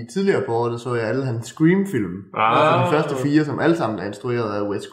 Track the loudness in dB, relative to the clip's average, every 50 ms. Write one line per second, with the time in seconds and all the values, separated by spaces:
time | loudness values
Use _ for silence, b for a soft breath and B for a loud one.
0 | -12 -6 -4 0 0 2 2 0 0 -2 -2 -2 0 -2 -4 -6 -6 -4 -4 -2
1 | -2 -2 -2 -2 -2 -2 -4 -4 -6 -10 -2 2 4 4 4 4 0 0 -2 -2
2 | -2 -2 -6 -10 -12 -8 -2 0 2 2 4 4 4 4 4 4 2 2 2 2
3 | 0 0 -2 -2 0 2 4 2 2 2 -2 0 2 2 2 2 0 -2 -2 -4
4 | -6 -8 -8 -6 -4 -4 -2 -2 -2 -2 -2 -4 -4 -2 -4 -6 -8 -8